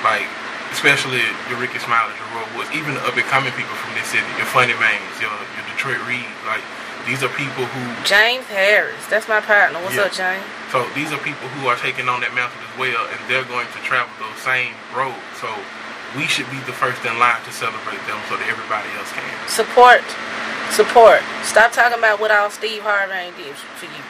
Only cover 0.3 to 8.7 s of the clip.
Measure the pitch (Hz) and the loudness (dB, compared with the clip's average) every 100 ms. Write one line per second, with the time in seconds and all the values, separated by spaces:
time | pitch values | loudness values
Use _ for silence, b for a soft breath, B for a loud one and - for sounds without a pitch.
0.3 | - - - - - 147 139 135 127 113 | -8 -10 -10 -8 0 2 2 2 0 0
1.3 | - - 120 123 117 123 117 107 104 110 | -2 -8 -4 -4 -4 0 2 2 -4 -8
2.3 | 113 110 117 123 147 151 135 120 120 117 | -8 -8 -8 -4 -4 -4 -2 -2 -2 2
3.3 | 135 131 127 110 113 - 110 110 113 107 | 2 0 -4 -6 -6 -6 -6 -2 -2 -2
4.3 | 101 104 131 123 113 113 104 95 - 110 | -4 0 4 4 4 2 2 -4 -6 -6
5.3 | 104 104 104 - - 139 120 123 123 113 | -6 -8 -10 -10 -6 -4 -4 -4 -6 -6
6.3 | - 110 110 - - - - 113 131 131 | -10 -6 -6 -6 -12 -12 -10 -6 -2 -2
7.3 | - 143 131 123 127 123 117 - 202 226 | -2 -6 -4 -4 -4 -6 -4 2 4 4
8.3 | 254 254 202 190 | 2 -4 2 4